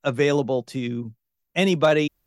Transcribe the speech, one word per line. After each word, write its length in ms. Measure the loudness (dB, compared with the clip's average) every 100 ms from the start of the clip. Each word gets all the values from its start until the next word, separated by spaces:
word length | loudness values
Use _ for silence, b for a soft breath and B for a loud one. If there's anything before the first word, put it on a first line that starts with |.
available 600 | -6 0 2 2 0 -4
to 480 | -4 -8 -6 -8 -10 -14 _ _ _ 0
anybody, 540 | 0 2 4 2 0 _